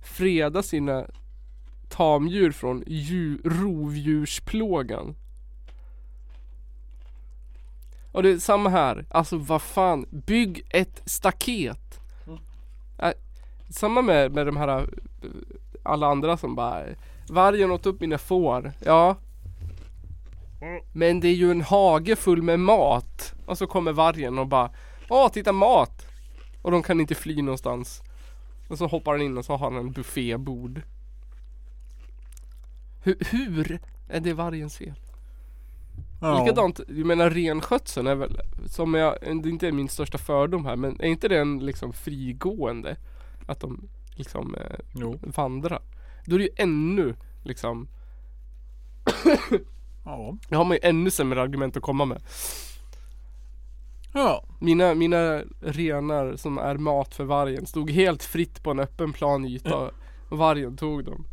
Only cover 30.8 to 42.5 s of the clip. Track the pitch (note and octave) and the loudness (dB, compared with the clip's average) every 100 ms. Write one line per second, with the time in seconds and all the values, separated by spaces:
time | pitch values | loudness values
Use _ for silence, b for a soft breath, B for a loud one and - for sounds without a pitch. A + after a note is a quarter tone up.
30.8 | - - - - - - - - - - | -12 -16 -16 -16 -18 -18 -18 -18 -16 -16
31.8 | - - - - - - - - - - | -16 -16 -18 -18 -16 -18 -18 -18 -18 -18
32.8 | - - F#3 F#3+ - A#3 C4 D#3+ D#3 E3+ | -18 -2 0 0 0 -2 -2 -2 -2 -4
33.8 | - - - E3 E3+ D#3+ E3+ D#3+ D3+ - | -10 -16 -6 -4 -2 -2 -4 -4 -8 -10
34.8 | - C#3 - - b b b b b b | -12 -14 -16 -16 b b b b b b
35.8 | - - - - D#3+ C#3+ B2+ A#3 F#3+ - | -14 -14 -12 -4 2 6 6 6 4 2
36.8 | - D3+ D#3+ E3+ E3+ E3 E3 D#3 - B3+ | -8 -2 2 6 6 4 2 0 2 0
37.8 | - - B2+ C#3 C3+ - - - - - | 0 -2 0 0 0 -2 -2 -4 -6 -2
38.8 | E3 D#3+ D#3 - - D#3+ D#3 E3 F3 C#3+ | 0 4 2 2 -4 -2 -2 -2 -2 0
39.8 | C3+ - D3 - - C#3+ D3 F3 C#3 A#2+ | -2 -4 -4 -6 2 2 4 0 -2 -2
40.8 | C3+ - E3 E3 G#3 F3 D3 C#3+ C#3 C3+ | -4 -2 0 0 4 4 4 0 -4 -6
41.8 | B2 A#2 - C#3 C3 B2 F#3 | -8 -8 -8 -6 -6 -4 -4